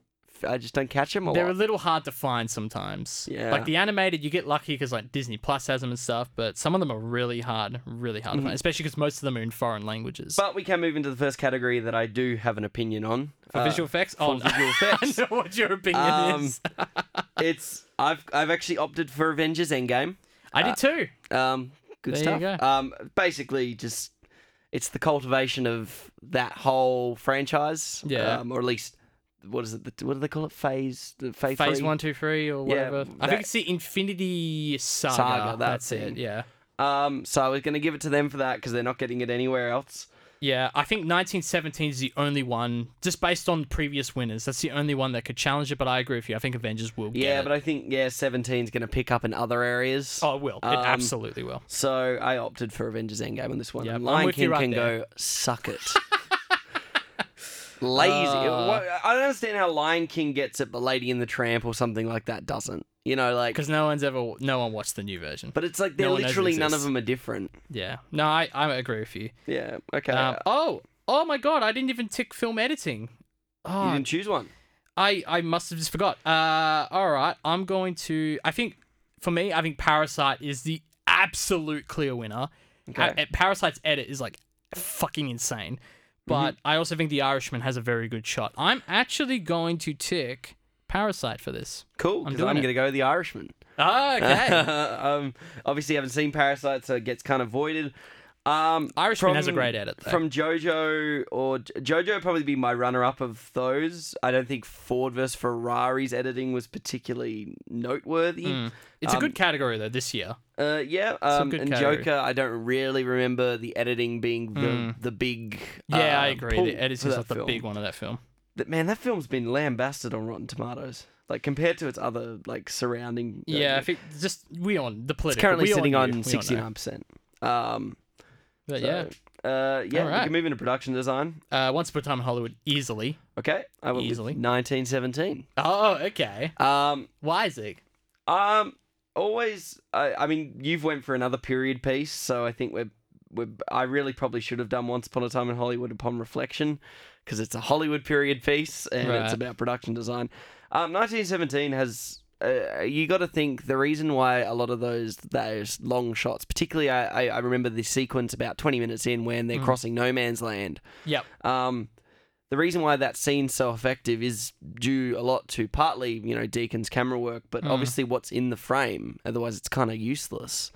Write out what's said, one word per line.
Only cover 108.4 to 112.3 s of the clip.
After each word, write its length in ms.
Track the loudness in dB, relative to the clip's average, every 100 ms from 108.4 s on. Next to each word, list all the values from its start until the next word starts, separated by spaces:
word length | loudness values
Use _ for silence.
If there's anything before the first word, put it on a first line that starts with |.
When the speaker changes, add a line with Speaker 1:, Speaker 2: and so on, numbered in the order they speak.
Speaker 2:
Mm. 280 | -2 -2 -4 -8 -18 _
It's 140 | 0
a 20 | 2
Speaker 1:
Um, 40 |
Speaker 2:
good 140 | 2
category, 440 | 2 2 2 0 0
though, 100 | -2
this 240 | -4 -4
year. 240 | -4 -6 -8 _ -2
Speaker 1:
Uh, 240 | 0 0 -2
yeah, 300 | 0 0 0
Speaker 2:
Some 200 | 2 4
Speaker 1:
um, 80 | 2
Speaker 2:
good 100 | 0
Speaker 1:
and 80 | 0
Speaker 2:
category. 260 | 2 4 2
Speaker 1:
Joker, 180 | 2 2
I 160 | 2